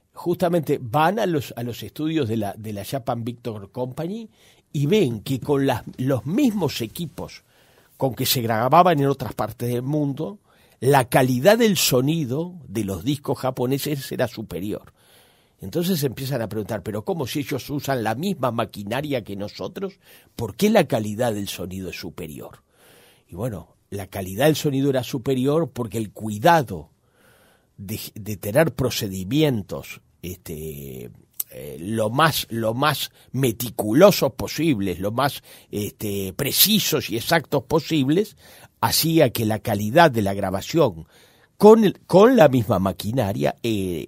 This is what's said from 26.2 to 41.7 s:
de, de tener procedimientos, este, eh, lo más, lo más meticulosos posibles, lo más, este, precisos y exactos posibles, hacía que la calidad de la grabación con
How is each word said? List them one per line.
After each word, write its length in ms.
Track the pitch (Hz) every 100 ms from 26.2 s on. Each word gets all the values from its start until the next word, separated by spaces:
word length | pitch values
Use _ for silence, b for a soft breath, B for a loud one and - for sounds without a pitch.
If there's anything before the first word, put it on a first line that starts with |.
| 107 104 170 165 110 85 - _ b b b b b b b -
de, 200 | 101 104 -
de 220 | 113 101 101
tener 380 | 101 127 160
procedimientos, 1300 | - 127 - 107 95 92 143 151 113 90 71 - - _ _
este, 880 | 85 92 - 78 80 71 69 64 60 - _ - -
eh, 240 | 64 71 67
lo 300 | 92 113 107
más, 360 | 131 160 - -
lo 240 | 113 110
más 360 | 120 151 147 - b b
meticulosos 1000 | 131 135 107 120 - 107 127 196 - 151
posibles, 680 | - 101 - 165 110 98 85
lo 100 | 101
más, 320 | 117 135 - B B B
este, 640 | 101 - - 107 98 -
precisos 760 | - 135 - 196 214 - 143 -
y 80 | 110
exactos 460 | - 165 - 139
posibles, 720 | - 156 - 156 131 170 220 - B B B -
hacía 480 | 117 - 160 160 131
que 160 | - 110
la 140 | 107
calidad 500 | - 104 107 151 165
de 100 | 113
la 140 | 98
grabación 720 | 101 95 95 - 165 135 80 82 b b b b -
con 280 | 208